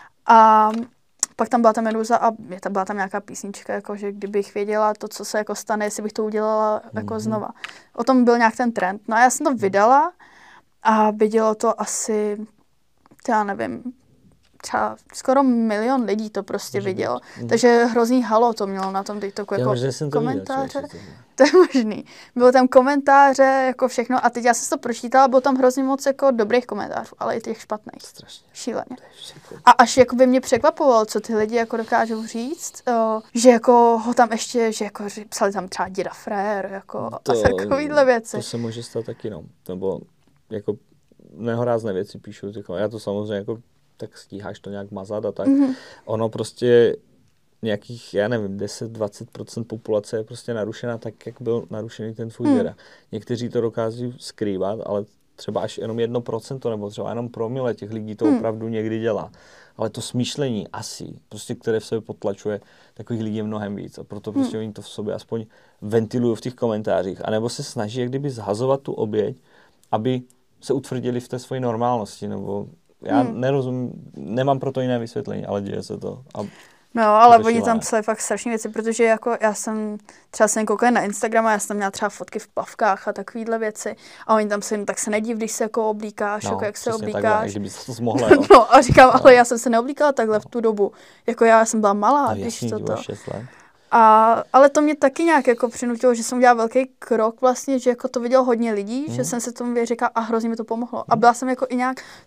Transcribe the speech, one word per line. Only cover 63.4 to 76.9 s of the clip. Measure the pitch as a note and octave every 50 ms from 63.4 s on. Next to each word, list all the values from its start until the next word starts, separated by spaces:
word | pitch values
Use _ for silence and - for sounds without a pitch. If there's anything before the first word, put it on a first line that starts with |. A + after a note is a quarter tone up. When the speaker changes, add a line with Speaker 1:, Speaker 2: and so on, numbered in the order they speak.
| G#2+
Speaker 2:
mnohem | G#2+ G#2+ G#2+ G#2+ G2+ G2+
víc. | G2 F#2 F2 - -
A | -
proto | - - G#2 - -
prostě | G#2 C#4 C4+ B3 - A2
Speaker 1:
Hmm. | A2
Speaker 2:
oni | A2 G#2
to | -
v | G#2+ -
sobě | - - G#2 G#2+ G2
aspoň | G2 - _ - A#2 A2 - _ _ _ _ _ _
ventilují | - G#2+ G#2 A2+ A2+ G#2+ - B2+ A#2+ A#2+ A2+
v | G#2+
těch | - B2 B2
komentářích. | - - A#2 A2 G#2+ G#2 G#2 F#2 F2+ F2+ F#2+ F2 - -
A | -
nebo | A2 G#2+ A2 A#2+
se | - - D3
snaží | - - B2 G#2+ G#2 A2+ C3
jak | B2 B2
kdyby | B2+ C3+ C#3 D3
zhazovat | B2+ A2+ G#2 G2 G2+ G#2+ B2+ C3 C#3 C3+
tu | - - -
oběť, | - A2+ A2 G#2 G#2+ G2+ G#2 B2 - _ _ _ _ _ _ _ _ _ _
aby | - A2 A2 B2 B2+ B2+ B2 _ _ _ _ _ _ _
se | - - C3+
utvrdili | C#3+ B2+ - C3 B2+ A#2 B2 B2 A#2+
v | A#2+ -
té | - B2
svojí | - - C3+ C3
normálnosti, | B2+ B2 A2+ A2 A#2+ A#2+ B2 A#2+ G#2 G2+ - - - G#2
nebo | G#2 G2+ G2 G2+ G2 G2+ G2+ - D#3+ _ _ _ _ _
já | - A2 A2 -
Speaker 1:
Hmm. | C4 - - A2+
Speaker 2:
nerozumím, | B2+ C3 C#3 C#3 B2+ B2+ B2+ B2+ B2+ A#2 - - - - -
nemám | - C#2 D2 G#2 B2 C3 C#3 C#3 C3+
pro | B2+ C3+
to | C3+ -
jiné | C3 B2+ B2 A#2+
vysvětlení, | A#2 A#2 - B2 - - G2+ G2+ G2
ale | F#2 G2 G2+
děje | G2+ G2 F#2+ G2 G2+
se | - G2+ G2+
to. | F#2+ F#2+ G2 G2+ B2+ _ _
A | G#2 G#2+ G2 - - - - _ _ _ _